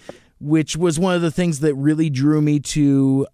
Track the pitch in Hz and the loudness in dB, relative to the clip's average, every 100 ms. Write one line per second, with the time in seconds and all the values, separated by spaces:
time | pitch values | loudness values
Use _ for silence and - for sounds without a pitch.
0 | - - _ - 143 160 151 156 175 151 | -10 -20 _ -14 -2 0 0 -2 -2 0
1 | 185 180 170 147 180 143 156 135 143 156 | 0 0 -2 -2 -2 0 -2 0 0 0
2 | 160 131 143 151 151 147 - 156 143 139 | 0 0 0 2 2 0 -2 0 2 2
3 | 135 135 135 | 2 0 -2